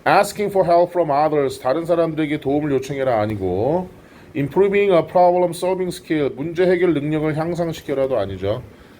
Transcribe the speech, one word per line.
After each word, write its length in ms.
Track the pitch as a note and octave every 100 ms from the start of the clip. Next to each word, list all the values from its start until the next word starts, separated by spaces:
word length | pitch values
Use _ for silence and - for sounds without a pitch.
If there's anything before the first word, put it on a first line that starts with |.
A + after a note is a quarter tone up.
| -
Asking 460 | E3 G3+ - G3+
for 160 | F#3+ F3
help 240 | E3+ F3
from 180 | F3+ D#3+
others, 520 | C#3 D#3 D3 C#3 B2+
다른 240 | B2+ C#3+ E3
사람들에게 560 | E3+ E3 D#3 D#3 D3
도움을 300 | C3+ C#3+ D3+
요청해라 480 | C3+ C3 C#3 C3 A2+
아니고, 680 | G#2+ G#2+ F#2+ F2+ A#2+ E3+ F#3 - - - - B2+
improving 580 | C#3 F3 G3+ G3+ G3+
a 140 | F3 D#3
problem 440 | F#3 F3+ F3+ F3+
solving 440 | E3 F3+ F#3 F#3 D#3+
skill, 340 | - D#3 C#3 A#2
문제 340 | D3+ E3 F3+
해결 240 | F#3 F3+
능력을 440 | D3+ D3 D#3 D#3 D3+
향상시켜라도 840 | D#3+ E3+ E3+ D#3 - C#3 C3+ B2
아니죠. 420 | G2 F#2+ F#2+ A#2 B2 - - -